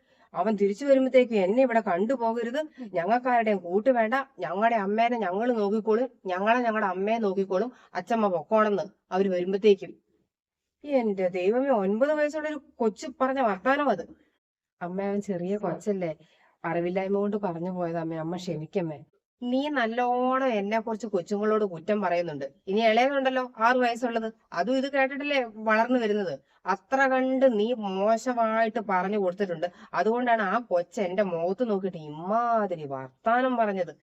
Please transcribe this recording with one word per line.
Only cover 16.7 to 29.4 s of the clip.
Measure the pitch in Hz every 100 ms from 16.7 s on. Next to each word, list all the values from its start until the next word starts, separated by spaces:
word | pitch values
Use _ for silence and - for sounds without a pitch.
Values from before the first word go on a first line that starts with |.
| 165 175 185 190 196
കൊണ്ട് | 202 208
പറഞ്ഞു | 202 170 175
പോയതാ | 180 175 170
അമ്മേ, | 160 165
അമ്മ | 160 180
ക്ഷമിക്കമ്മേ. | 180 156 156 202 165 143 151 _ _ _
നീ | 247 254 294
നല്ലോണം | 294 220 233 247 247 254 262 269
എന്നെ | 214 202 226
കുറിച്ച് | 220 220 226
കൊച്ചുങ്ങളോട് | 190 165 202 214 214 208
കുറ്റം | 170 160 208
പറയുന്നുണ്ട്. | 185 175 175 143 135 - -
ഇനി | 202
ഇളയതുണ്ടല്ലോ, | 226 220 262 277 262 262 254 240
ആറ് | 226 254
വയസ്സുള്ളത്, | 247 233 247 226 220 220 _
അതും | 165 185 262
ഇത് | 269
കേട്ടിട്ടല്ലേ | 269 269 277 294 285
വളർന്നു | 233 214 220 220 240 254
വരുന്നത്. | 220 208 185 139 - _ 180
അത്ര | 196 - 269 269
കണ്ട് | 262 262 262 262 214
നീ | 220
മോശമായിട്ട് | 247 208 190 208 226 254 247 220 220 226 226 208
പറഞ്ഞു | 185 190 214
കൊടുത്തിട്ടുണ്ട്. | 185 185